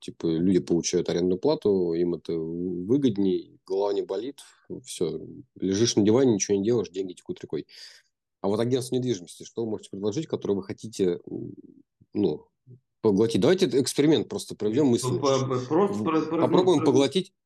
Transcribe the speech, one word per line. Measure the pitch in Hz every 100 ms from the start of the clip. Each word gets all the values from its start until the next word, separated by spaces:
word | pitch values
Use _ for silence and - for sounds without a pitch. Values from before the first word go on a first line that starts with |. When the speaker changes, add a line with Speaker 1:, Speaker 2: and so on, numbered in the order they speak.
Speaker 1:
типа, | - - 85
люди | 80 90 95
получают | 123 85 78 90 76
арендную | 87 92 92
плату, | 131 151 107 98 87
им | 82 87
это | 82 -
выгоднее, | 82 80 85 90 87 90 139 135 98 98 90 165 - -
голова | 185 202
не | 202
болит, | - 98 120 139 - _ - 87
всё, | - - 82 80 82 82 - -
лежишь | 92 95 117 -
на |
диване, | 104 117 135
ничего | 104 - 101
не |
делаешь, | 101 120 -
деньги | 95 95
текут | 87 - 90
рекой. | - 76 - - - - _ _ _ _
А | 98
вот | 104
агентство | 117 131 123 127
недвижимости, | 123 101 87 -
что | - -
вы | 113
можете | 107 -
предложить, | 98 104 107 160
которое | 101 92
вы | 101
хотите, | - 104 110 - 92 87 -
м, | - - - - - _ _ _
ну, | 104 95 76 - _ - 123 _ _
поглотить? | 110 98 113 -
Давайте | 127 185 165
этот | 123
эксперимент | 127 - 147 143 -
просто | 101 - -
проведём | 107 113 147 117
Speaker 2:
Ну, | 123 123
Speaker 1:
мысленно. |
Speaker 2:
по-, | 139 131 127
по-, | 127 127
просто | 156 202 196
Speaker 1:
В-, |
Speaker 2:
про-, | 170 156 156
про-, | 160
Speaker 1:
попробуем | 170 175 185 156
Speaker 2:
про- |
Speaker 1:
поглотить, | 147 127 135 185 185 _